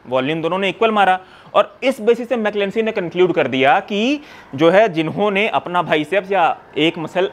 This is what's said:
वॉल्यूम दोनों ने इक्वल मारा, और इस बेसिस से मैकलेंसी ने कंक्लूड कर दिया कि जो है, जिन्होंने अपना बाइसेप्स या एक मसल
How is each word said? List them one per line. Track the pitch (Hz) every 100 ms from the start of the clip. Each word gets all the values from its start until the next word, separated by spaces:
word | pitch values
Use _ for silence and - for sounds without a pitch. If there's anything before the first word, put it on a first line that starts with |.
| -
वॉल्यूम | 127 131 160
दोनों | 165 185
ने | 196
इक्वल | 180 226
मारा, | 214 185 185 - - -
और | - - -
इस | 254 226
बेसिस | 214 240 233
से | 240
मैकलेंसी | 208 202 196 226
ने | 220
कंक्लूड | 214 170 170 180
कर | 165 139
दिया | 131 135 180
कि | 196 202 240 294 - - - 131
जो | 165
है, | 190 226
जिन्होंने | 160 156 147 208 196 214
अपना | - 175 175
बाइसेप्स | 160 160 147 190 190
या | 196 156 - - -
एक | 156 170
मसल | 156 180 185